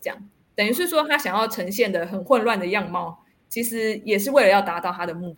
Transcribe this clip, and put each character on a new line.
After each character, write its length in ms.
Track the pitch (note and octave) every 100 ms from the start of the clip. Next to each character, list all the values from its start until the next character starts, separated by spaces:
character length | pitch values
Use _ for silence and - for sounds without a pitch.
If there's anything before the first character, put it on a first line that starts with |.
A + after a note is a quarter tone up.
这 80 | -
样。 80 | - - _ _
等 100 | -
于 80 | G#3
是 140 | B3 F4
说 160 | D#4+ D4+
他 100 | D4
想 180 | G#3 G3
要 120 | A3+
呈 240 | A3+ F#3
现 180 | G3+ G#3+
的 160 | F3+ E3+
很 180 | F#3+
混 200 | F3+ B3
乱 120 | A3 G#3
的 80 | F3+
样 200 | G#3 F3
貌， 360 | F3 E3+ E3+ _ _ -
其 120 | A#3
实 400 | A#3 A3+ A3 G#3
也 120 | G#3+ G3+
是 140 | C4
为 140 | C#4
了 40 | G3+
要 140 | G3
达 160 | G3 E3+
到 140 | F3+
他 120 | F3
的 80 | F3
目 220 | E3 F3